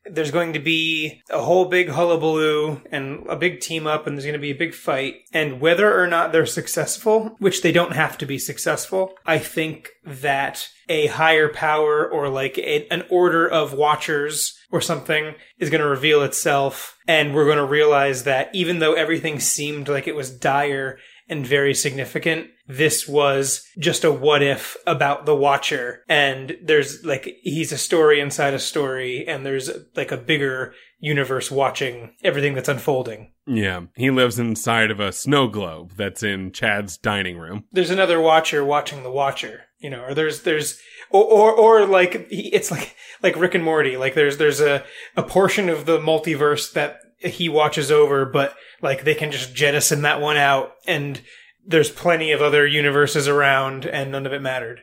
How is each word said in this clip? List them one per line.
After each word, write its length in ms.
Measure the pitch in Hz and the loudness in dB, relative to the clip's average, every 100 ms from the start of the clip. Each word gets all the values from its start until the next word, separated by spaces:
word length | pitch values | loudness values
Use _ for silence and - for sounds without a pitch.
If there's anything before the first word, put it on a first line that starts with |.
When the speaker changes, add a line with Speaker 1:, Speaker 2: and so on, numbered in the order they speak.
| 208 | -12
Speaker 1:
there's 240 | 160 151 | -6 -2
going 220 | 160 170 | -2 -2
to 80 | 156 | -4
be 640 | 143 160 160 156 151 - - | -2 -2 0 -2 -6 -10 -6
a 140 | 151 | -4
whole 220 | 127 180 | 2 2
big 240 | 175 180 170 | 4 2 0
hullabaloo 920 | 139 175 165 156 156 156 151 156 139 - | 0 0 2 0 0 0 0 -2 -6 -8
and 340 | 147 135 147 - | -8 -8 -10 -8
a 60 | |
big 240 | 151 180 180 | -2 -2 -4
team 240 | - 160 156 | -8 -6 -2
up, 200 | 151 147 | -4 -4
and 100 | 143 | -8
there's 100 | 143 | -6
gonna 120 | 147 | -6
be 140 | 143 | -6
a 20 | |
big 200 | 139 165 | -6 -6
fight. 420 | - - 135 139 - _ | -6 -4 -4 -4 -8 _
And 280 | 160 151 127 | -4 -4 0
whether 400 | 156 175 208 185 | 2 4 4 4
or 60 | 180 | 2
not 240 | 170 170 | 2 2
they're 160 | 165 - | 2 0
successful, 880 | - - 170 147 - 220 220 220 - | -2 -6 -4 -4 -4 0 0 0 -2
which 220 | 190 - | 0 2
they 100 | 170 | 0
don't 220 | 170 175 | 0 -2
have 220 | 147 147 - | -2 -2 -4
to 80 | 139 | -8
be 120 | 135 | -8
successful, 760 | - 139 165 151 - 190 190 - - | -8 -6 -4 -4 -4 -4 -4 -6 -2
I 120 | 156 | -2
think 520 | - 165 160 151 - _ | -2 -6 -6 -8 -18 _
that 640 | 160 131 143 139 139 - - _ - | -18 -6 -2 -2 -4 -8 -14 _ -4
a 200 | 160 147 | 0 0
higher 400 | 139 160 156 151 | 2 4 4 2
power 600 | 151 156 156 151 151 165 | 0 -2 0 2 0 0
or, 200 | 156 143 | -2 -2
like, 300 | 135 135 - | -2 -4 -4
a, 280 | - 151 147 | -2 -2 -2
an 100 | 175 - | -6 0
order 360 | 180 180 165 170 | 2 4 4 2
of 260 | 165 147 | 2 0
watchers 840 | 139 151 147 - 147 147 151 - - - | 0 0 0 0 -4 -4 -4 -6 -8 -6
or 100 | 165 | -4
something 540 | - 156 - 151 156 147 - - | -2 -4 -2 -2 -2 -12 -20 -6
is 100 | 156 | -2
gonna 160 | 160 147 | 0 0
reveal 340 | 131 151 151 | 2 4 4
itself, 760 | 139 - 165 139 139 - - - - | 2 -2 0 0 0 -4 -16 -12 0
and 260 | 160 147 | 2 2
we're 140 | 143 147 | 2 4
gonna 160 | 147 135 | 4 2
realize 560 | 147 151 143 139 127 | 4 4 4 2 0
that 320 | 131 131 143 | 0 -2 -2
even 240 | 190 170 175 | -2 -2 0
though 140 | 156 | 2
everything 480 | 160 156 160 156 143 | 2 0 -2 -4 -4
seemed 480 | - - 147 147 139 | -4 -4 -6 -8 -4
like 180 | 139 160 | -4 -4
it 80 | |
was 160 | 151 131 | -8 -10
dire 680 | 127 143 139 147 135 135 - - - - | -4 -2 0 0 -2 -6 -10 -20 -20 -10
and 160 | 156 123 | -8 0
very 280 | 143 139 | 2 2
significant, 720 | 131 147 135 127 156 165 160 - _ - | 0 -2 -4 -8 -4 -2 -4 -6 _ -14
this 400 | 131 156 151 - | 0 0 0 0
was 560 | 143 143 135 135 - - - | 2 2 2 -2 -4 -8 -4
just 240 | 156 170 | -2 2
a 60 | 165 | 2
what 300 | 135 147 143 | 2 2 4
if 360 | 139 131 - - - | 2 0 -6 -8 -4
about 400 | 151 143 143 147 | 0 0 -2 0
the 100 | 143 | 2
Watcher, 640 | 139 139 - 139 120 - - | 4 2 0 -4 -6 -10 0
and 480 | 151 139 135 131 - | 2 2 -2 -10 -10
there's, 420 | 160 151 131 - | 2 2 2 -6
like, 320 | 160 131 - - | -6 -6 -6 -10
he's 280 | 180 151 143 | -6 -4 -4
a 80 | 143 | -6
story 400 | - 170 151 147 | -2 4 6 4
inside 340 | 143 143 143 | 2 0 -2
a 40 | 135 | 0
story, 680 | - 156 139 131 127 123 127 | -4 -4 -4 -4 -6 -8 -8
and 160 | 135 | -8
there's, 260 | 139 135 135 - - | -6 -6 -6 -10 -10
like, 160 | - 143 | -8 -6
a 60 | 131 | -6
bigger 560 | 120 156 139 131 127 - - _ | -2 0 0 -4 -10 -14 -20 _
universe 500 | 151 143 131 131 - | -4 -2 -2 -4 -4
watching 640 | 135 135 - 135 120 117 _ | -2 -2 -2 -6 -8 -18 _
everything 300 | 190 143 143 | -2 0 -2
that's 140 | 135 127 | -2 -4
unfolding. 640 | 135 - 131 120 107 - _ - | -2 0 -2 -4 -10 -18 _ -4
Speaker 2:
Yeah, 360 | 117 98 90 87 | -2 -2 -4 -10
he 160 | - 135 | -2 0
lives 280 | 131 123 110 | 4 2 2
inside 520 | 117 107 127 117 110 | -4 -2 0 2 2
of 100 | 104 | 0
a 120 | 98 | -4
snow 360 | - - 143 127 | -4 0 2 2
globe 440 | 104 90 80 87 92 | -2 -8 -10 -16 -8
that's 260 | 98 - | -6 -4
in 300 | 107 98 95 | -4 -4 -6
Chad's 440 | - 113 104 101 - | -4 -2 -2 -4 -6
dining 420 | 113 101 92 87 | -4 -2 -4 -8
room. 260 | 82 104 - | -12 -14 -6
Speaker 1:
There's 180 | 185 170 | -2 0
another 300 | 190 185 170 | 0 2 4
Watcher 440 | 160 160 160 147 | 4 4 4 -2
watching 380 | 139 147 143 143 | 0 0 -2 -10
the 80 | 127 | -8
Watcher, 540 | 135 139 135 110 110 - _ | -2 -2 -2 -10 -14 -20 _
you 120 | 147 | -14
know, 140 | 123 | -12
or 100 | 127 | -6
there's, 280 | 143 156 147 | -2 -2 -2
there's, 360 | 180 151 143 - - - - | -2 -2 -2 -10 -18 -20 2
or, 140 | 196 | 4
or, 280 | 214 214 220 | 6 8 8
or, 340 | 226 220 226 196 | 8 8 8 8
like, 420 | 185 180 214 - | 4 4 0 -8
he, 180 | 208 - | -8 -2
it's 160 | 196 - | -2 0
like, 260 | 160 - - - - | -6 -8 -14 -20 -2
like 140 | 190 160 | 0 2
Rick 180 | 180 | 0
and 100 | 180 | 0
Morty, 340 | 165 156 139 127 | 0 2 2 0
like, 160 | 131 | -2
there's, 240 | 156 143 143 | 2 2 4
there's 220 | 151 135 | 2 4
a, 200 | 151 139 - - - | 2 2 -4 -18 -10
a 80 | - | -6
portion 460 | - 180 190 214 185 | 0 2 2 2 0
of 160 | 160 | -2
the 140 | 147 160 | 0 0
multiverse 720 | 156 156 165 139 147 147 - | 2 0 0 0 2 0 -2
that 280 | 165 147 - _ _ | -4 -4 -6 _ _
he 280 | 180 175 170 | -10 -4 -2
watches 420 | 151 151 156 139 | 2 2 0 2
over, 340 | 151 143 139 131 | 4 6 4 0
but, 280 | 143 139 - - - | 0 -2 -4 -20 -8
like, 220 | 147 135 | -4 -2
they 100 | 143 | 0
can 180 | 151 151 | 0 -2
just 220 | 139 123 | -8 -8
jettison 480 | 120 147 143 - 143 | 0 2 2 0 2
that 180 | 147 147 | 0 0
one 160 | 147 147 | 0 4
out, 380 | 139 135 131 - - | 4 4 0 -10 -4
and 340 | 160 143 131 - - - _ - | -4 -4 -10 -16 -20 -20 _ 0
there's 240 | 160 147 | 2 2
plenty 400 | - 175 165 156 | 0 0 2 2
of 100 | 151 | 2
other 240 | 147 147 | 4 4
universes 640 | 143 151 143 143 143 151 139 | 4 2 2 2 2 2 0
around, 580 | 143 139 135 135 135 | 2 4 2 0 -6
and 280 | - 147 135 | -8 -6 -6
none 120 | 135 | -6
of 80 | 135 | -6
it 80 | 139 | -6
mattered. 400 | 135 131 117 120 | -6 -6 -8 -12